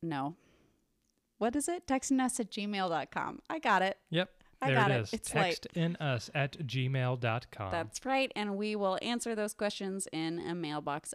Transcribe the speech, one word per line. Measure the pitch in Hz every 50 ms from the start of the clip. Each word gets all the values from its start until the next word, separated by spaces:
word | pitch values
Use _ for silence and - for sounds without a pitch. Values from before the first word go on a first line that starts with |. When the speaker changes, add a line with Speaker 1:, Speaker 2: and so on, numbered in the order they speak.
| -
Speaker 1:
No. | 165 151 139 135 147 170 - _ _ _ _ _ _ _ _ _ _ _ _ _ _ _ _ _ _ _ -
What | 214 233 233
is | 294 277 -
it? | 339 359 - -
Texting | 269 262 - - 269 262
us | 262 247 - -
at | 226 190
gmail | - 214 202 208 208 196 190 180
dot | 165 156 135 -
com. | - - - - - - - -
I | - 320
got | - 247 208 185
it. | 185 190 196 - _ _
Speaker 2:
Yep. | 165 165 185 - - _ _ _ - _
Speaker 1:
I | - 262
Speaker 2:
There | 135
Speaker 1:
got | 233 214 -
Speaker 2:
it | 131
Speaker 1:
it. | 120 107
Speaker 2:
is. | - -
Speaker 1:
It's | 220 - - -
late. | 151 185 180 165 - - - -
Speaker 2:
Texting | 175 165 170 170 -
us | 160 143 131 117 - - -
at | 151 135 143 - - 165 120
gmail | 110 135 127 127 135 135 127 127 127 123
dot | 120 117 113 110 - -
com. | - - 104 95
Speaker 1:
That's | 92 170 165 107 - - -
right. | 262 269 269 269 262 -
And | - 208 208 196 196
we | 214 214 214
will | 208 202 190 185 -
answer | - 226 240 240 - 233 226
those | 214 208 208 -
questions | - 214 208 208 - 202 190 190 196 190 -
in | - 160 160 165 170 170
a | - - 170
mailbox | 175 170 147 151 151 147 147 143 156 - -